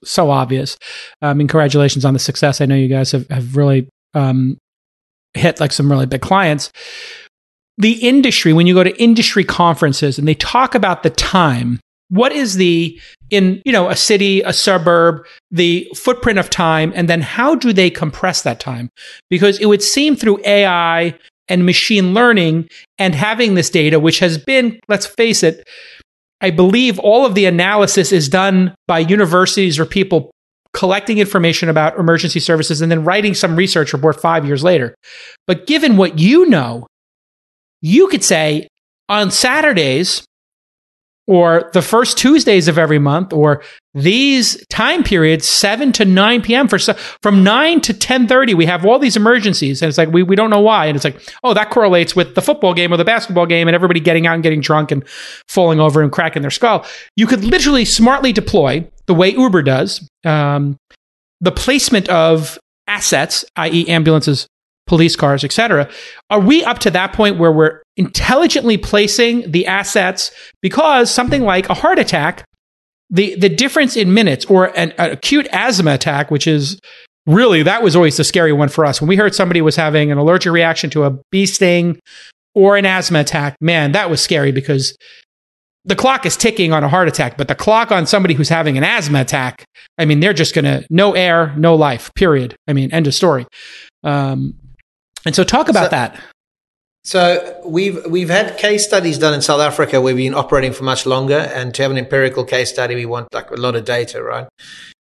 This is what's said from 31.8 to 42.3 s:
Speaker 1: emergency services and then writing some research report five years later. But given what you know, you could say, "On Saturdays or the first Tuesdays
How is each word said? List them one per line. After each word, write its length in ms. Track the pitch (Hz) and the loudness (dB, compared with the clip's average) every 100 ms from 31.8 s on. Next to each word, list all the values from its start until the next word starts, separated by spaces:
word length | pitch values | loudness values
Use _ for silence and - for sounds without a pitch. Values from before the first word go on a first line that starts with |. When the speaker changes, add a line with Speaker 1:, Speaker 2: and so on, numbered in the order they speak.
| 156 - | 0 0
Speaker 1:
emergency 420 | 170 165 165 165 | 0 0 -2 -4
services 420 | - 160 156 151 | -2 -2 -2 -2
and 100 | 165 | -2
then 120 | 165 | 0
writing 300 | 156 202 208 | 0 0 -2
some 220 | - 185 165 | -2 -2 0
research 380 | 190 170 147 | 0 0 -2
report 280 | 139 156 143 | 0 0 0
five 240 | 170 165 143 | -2 -2 -2
years 180 | 139 | 0
later. 300 | 170 165 127 - - - - - - | 2 0 -2 -10 -20 -20 -20 -12 -4
But 180 | 185 226 | -4 -2
given 320 | 311 294 196 | 0 2 4
what 220 | 175 160 | 2 2
you 260 | 185 320 349 | 4 4 4
know, 400 | 175 120 117 - _ _ _ _ _ _ _ _ _ | 2 0 -8 -14 _ _ _ _ _ _ _ _ _
you 260 | 160 254 381 | 2 4 4
could 160 | 294 | 2
say, 440 | - 165 156 151 - _ _ _ - | 0 0 0 -4 -6 _ _ _ -4
"On 240 | 208 190 | -2 0
Saturdays 920 | 185 254 294 302 185 139 135 180 - - _ _ _ _ _ _ _ _ _ - | 0 0 2 0 0 0 -2 -2 -6 -10 _ _ _ _ _ _ _ _ _ 0
or 420 | 180 170 165 - | 2 4 2 0
the 80 | 185 | -2
first 360 | 143 226 247 - | 2 0 0 0
Tuesdays 500 | 254 | 2